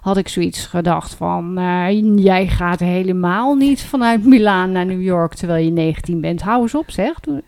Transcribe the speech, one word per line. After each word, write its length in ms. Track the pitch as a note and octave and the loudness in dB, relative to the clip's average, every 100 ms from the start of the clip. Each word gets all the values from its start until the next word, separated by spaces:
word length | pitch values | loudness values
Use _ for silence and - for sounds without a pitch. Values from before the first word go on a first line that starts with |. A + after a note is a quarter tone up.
had 160 | F#3+ G3 | -4 -2
ik 100 | - | -2
zoiets 380 | - E3+ - - | -2 -4 -4 -8
gedacht 480 | F3 F3 D#3+ - | -4 -2 -2 -4
van, 440 | - E3+ F3 E3+ F#3 | -8 -4 -4 -4 -4
eh, 600 | F3+ F3+ F3+ G#3 G#3+ G#3 | -2 -2 0 0 2 4
"Jij 240 | F#3+ F#3 F#3+ | 4 4 2
gaat 320 | - F3 F3 | 0 0 0
helemaal 760 | F3 F3+ F#3 F3+ F3 F#3+ C4 C#4 | 0 0 0 0 0 0 0 2
niet 260 | C#4 C4+ | 2 2
vanuit 440 | - C4+ A#3 A#3 A3+ | -2 -2 0 2 6
Milaan 460 | B3+ G#3 F#3 F#3 | 6 6 2 0
naar 140 | F#3 F#3 | 0 -2
New 160 | F#3 | -2
York 320 | F#3 F3 E3 | -2 0 -2
terwijl 320 | - F3 E3 E3 | -4 -2 0 0
je 60 | |
negentien 500 | E3+ D#3+ D#3 - E3+ | 0 0 -2 -4 -4
bent. 200 | D#3+ F3 | -2 -4
Hou 200 | G3 B3 | -2 0
eens 140 | A#3 D4 | 0 -2
op, 160 | D#4+ | -6
zeg." 280 | - A3 E4+ | -4 -4 -4
Toen, 220 | - C#4 | -8 -8